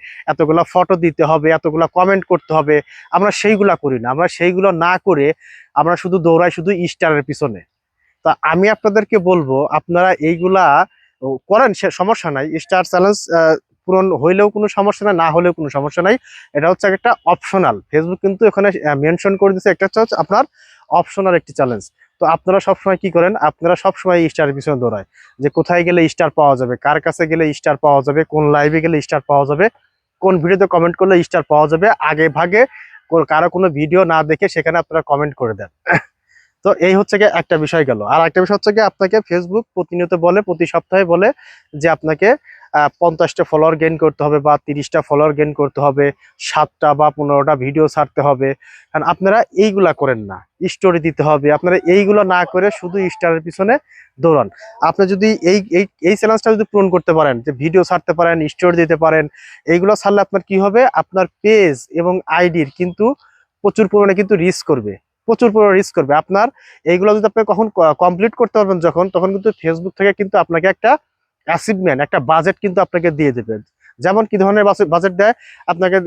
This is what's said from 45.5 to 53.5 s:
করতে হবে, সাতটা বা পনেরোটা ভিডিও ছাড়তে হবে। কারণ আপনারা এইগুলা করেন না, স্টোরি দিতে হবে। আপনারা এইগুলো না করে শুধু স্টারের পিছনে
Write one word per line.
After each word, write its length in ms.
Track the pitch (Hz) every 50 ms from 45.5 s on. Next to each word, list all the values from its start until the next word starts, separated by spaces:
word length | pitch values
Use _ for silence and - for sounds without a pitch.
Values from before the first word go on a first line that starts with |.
| 147
করতে 240 | - 147 139 - -
হবে, 260 | 139 143 135 139 143 143 139 _ _ _ _ -
সাতটা 480 | - - - - 151 - _ _ - 151 147
বা 120 | 143 151 151
পনেরোটা 440 | 147 - 147 143 143 143 139 143 151
ভিডিও 300 | 135 127 135 143 156 156 147
ছাড়তে 320 | - 160 147 - _ -
হবে। 280 | 135 143 139 127 135 135 139 - _ - - - _
কারণ 180 | _ - 156 143
আপনারা 320 | - 175 - 185 196 202 233 - - -
এইগুলা 360 | 175 202 214 196 196 190 170 151
করেন 260 | - 147 135 127 110 107
না, 140 | 98 95 - - _ _ - - 185
স্টোরি 320 | - - - 190 175 170
দিতে 220 | 151 165 147 - 143
হবে। 240 | 151 151 147 139 143 151
আপনারা 240 | 147 - 180 180 196 -
এইগুলো 340 | 165 180 202 202 190 208 208 202
না 160 | 185 180 180 175
করে 220 | 175 - 180 185 208
শুধু 260 | 202 - - 175 170 202 190 180
স্টারের 320 | - - - 170 165 165 160
পিছনে 320 | 170